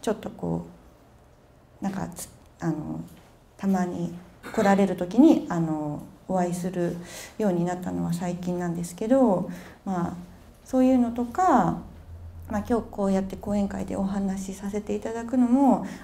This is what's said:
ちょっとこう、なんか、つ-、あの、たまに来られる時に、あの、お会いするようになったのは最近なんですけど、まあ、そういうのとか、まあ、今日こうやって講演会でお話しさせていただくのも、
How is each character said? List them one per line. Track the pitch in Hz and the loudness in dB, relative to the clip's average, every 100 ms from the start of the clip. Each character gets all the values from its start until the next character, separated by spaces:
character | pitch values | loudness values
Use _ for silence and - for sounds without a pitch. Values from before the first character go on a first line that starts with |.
ち | - | -4
ょ | |
っ | - | -4
と | - | -6
こ | - 175 165 - - - - - - - _ _ _ _ - | -8 -4 -4 -6 -16 -20 -20 -20 -20 -20 _ _ _ _ -10
う、 | |
な | 196 | -6
ん | |
か、 | 190 170 170 | -6 -8 -10
つ-、 | - - - - | -14 -18 -20 -6
あ | 165 | -4
の、 | 151 156 160 170 - - - _ - | -4 -6 -8 -10 -18 -20 -20 _ -4
た | 196 | 0
ま | 190 180 | 2 0
に | 180 170 - - - - | -2 -6 -8 -16 -18 -6
来 | - | 2
ら | 202 196 | 4 6
れ | 190 | 4
る | 175 | 2
時 | 180 220 | 2 8
に、 | 311 - - | 8 8 2
あ | 175 | 0
の、 | 160 156 151 147 - - - | 0 -2 -4 -6 -10 -14 -4
お | 185 | 0
会 | 180 | 0
い | |
す | 175 180 | -2 -4
る | 180 170 170 - - - - | -2 -2 -4 -10 -16 -14 -2
よ | 214 | 0
う | |
に | 175 | 2
な | 175 180 | 0 -2
っ | |
た | 180 | -4
の | 180 | -4
は | 175 | -2
最 | 170 180 175 | -2 -4 -4
近 | 180 175 | -4 -4
な | 175 | -4
ん | 170 | -4
で | |
す | 175 - | -6 -6
け | 220 | 2
ど、 | 269 240 180 - - - - 202 | 4 6 4 -2 -8 -16 -12 -6
ま | 185 175 | -4 -4
あ、 | - - - - - - | -6 -14 -20 -20 -20 -4
そ | 262 | 2
う | |
い | 254 | 4
う | 262 | 4
の | 233 | 4
と | 233 | 0
か、 | 240 - 370 254 170 170 - - - - - - - | -4 2 4 6 4 0 -6 -16 -18 -16 -16 -16 -6
ま | 208 | -6
あ、 | 202 | 0
今 | 233 | -2
日 | 214 | -2
こ | - 196 | -2 0
う | |
や | 190 | 0
っ | |
て | 190 190 | 0 -6
講 | - 202 | -4 -2
演 | 196 | -2
会 | 196 190 | -2 -6
で | 196 | -4
お | |
話 | 196 202 196 196 196 | -2 -2 -2 -4 -6
し | |
さ | 190 202 | -8 -6
せ | 208 | -6
て | 208 | -4
い | 208 | -6
た | 226 | -4
だ | 226 | -6
く | 233 254 | -2 2
の | 240 | 4
も、 | 262 277 185 - - | 6 6 4 0 -10